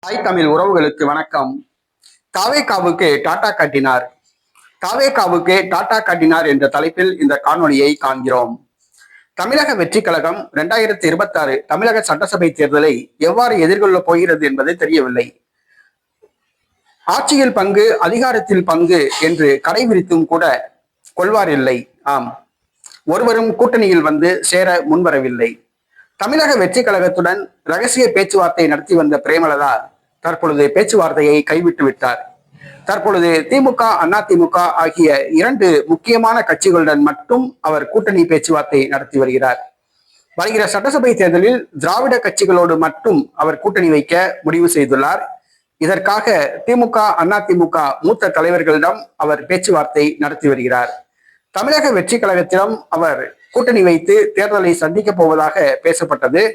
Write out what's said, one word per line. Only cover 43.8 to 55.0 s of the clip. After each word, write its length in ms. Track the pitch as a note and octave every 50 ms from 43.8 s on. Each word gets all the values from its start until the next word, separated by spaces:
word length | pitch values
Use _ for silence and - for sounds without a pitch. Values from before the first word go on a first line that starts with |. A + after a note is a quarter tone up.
| F#3 E3 D#3
வைக்க 180 | D3 C#3 - E3+ F3 F#3 F#3 - - -
முடிவு 260 | D#3 D#3+ E3+ E3+ E3+ E3+
செய்துள்ளார். 480 | D#3 C#3 B2 C3+ C3 C#3 D3 F3+ - - - - - _ _ _ _ _ _ _ _
இதற்காக 540 | D#3 D#3+ F#3+ F3 F#3 G#3 G3+ G#3+ - A#3+ G#3 E3+ C#3+ C3+ - - - -
திமுக, 300 | A#3+ B3 A#3+ A3+ - A3+ G#3+ G#3+ F#3 E3+
அண்ணா 180 | E3 E3+ G3+ G#3 G3+ G3+
திமுக 400 | F3+ F3+ E3+ E3 - E3 D3+ C#3 C3 -
மூத்த 300 | - E3 E3+ - - F#3 F#3 E3
தலைவர்களிடம் 640 | D#3 E3+ F3 F3 D#3+ D#3+ D3+ D3+ D3+ F3 - - - - _ _ D#3
அவர் 160 | D3+ D3+ D3 D3+
பேச்சுவார்த்தை 600 | - F3+ F#3 F#3 - F#3+ D#3 D3 D3+ - D3+ D3 D3+ D3 -
நடத்தி 300 | D3+ C#3+ D3+ D3 - D3 C#3
வருகிறார். 400 | B2+ A#2+ B2 B2+ B2 B2 A#2 - - - _ _ _ _ _ _ _ _ _ _
தமிழக 300 | F#3+ G#3 C4+ D4+ D4+ D4+ D4 A#3+ F#3+
வெற்றி 200 | F3+ F#3 A#3 A#3
கழகத்திடம் 600 | A3+ G3 F#3+ F3+ F3 F3+ F#3 F#3 G3 G#3+ A3+ G#3+ - _
அவர் 340 | - E3 E3+ D#3+ C#3+ C3 C3 - - _ _ _ -
கூட்டணி 260 | A#3+ B3 B3 A#3+ G#3+ F#3
வைத்து 300 | F3 E3+ D#3+ E3 F3 G3 G#3+ G#3 G#3 -
தேர்தலை 400 | G3 G3+ G#3 G#3 G3+ F#3 F3 E3+ E3+ E3
சந்திக்கப் 360 | D#3 E3+ G3+